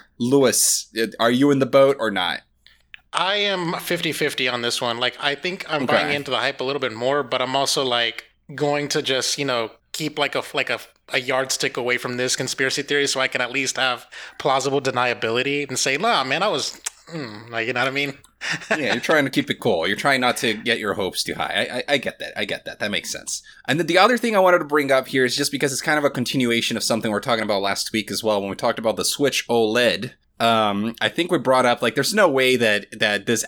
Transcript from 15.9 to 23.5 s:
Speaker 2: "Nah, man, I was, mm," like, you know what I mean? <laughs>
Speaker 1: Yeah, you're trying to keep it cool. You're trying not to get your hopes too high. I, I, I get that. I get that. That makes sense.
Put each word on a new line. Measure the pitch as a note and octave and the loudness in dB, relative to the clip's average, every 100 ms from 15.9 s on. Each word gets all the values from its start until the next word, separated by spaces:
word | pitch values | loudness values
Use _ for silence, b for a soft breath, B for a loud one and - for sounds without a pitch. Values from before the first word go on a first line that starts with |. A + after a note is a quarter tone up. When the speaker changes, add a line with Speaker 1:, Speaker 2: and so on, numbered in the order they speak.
| C#3 | 0
Speaker 2:
"Nah, | A3 G#3 C3 | 2 0 0
man, | C#3+ | 0
I | G3+ | 0
was, | D#3 A2+ - - - - | 0 -4 -8 -14 -14 -14
mm," | E3 B2 G#2 A#2 | -12 -10 -12 -10
like, | A#2 A2+ | -6 -4
you | |
know | B2 | -2
what | C3 | -2
I | |
mean? | C3+ C#3+ C3+ _ _ | -2 -4 -8 _ _
<laughs> | - - - | -8 -6 -4
Speaker 1:
Yeah, | G3 B2+ | -2 0
you're | A#2 | -2
trying | - D#3+ C#3 | 2 2 2
to | |
keep | D3 C3 | 0 -2
it | C3 | -2
cool. | B2+ F2+ E2+ | 0 0 0
You're | G#2 | 0
trying | C#3+ C3 | 0 2
not | B2 A2+ | 2 0
to | A#2+ | -2
get | G#2+ A#2 A2+ | -2 0 0
your | G#2 | 0
hopes | F#2+ F#2 - | -2 -2 -2
too | - | -4
high. | - D2 F#2 A#2 | -4 -2 -2 -2
I, | A#2+ | -4
I, | - | -2
I | C#3+ | -2
get | F#2+ - | -2 -8
that. | D#2 - | -10 -6
I | G#2+ | -4
get | E2+ | -6
that. | - - | -8 -6
That | G#2 | -4
makes | F#2 - | -4 -4
sense. | - - - B | -10 -8 -10 B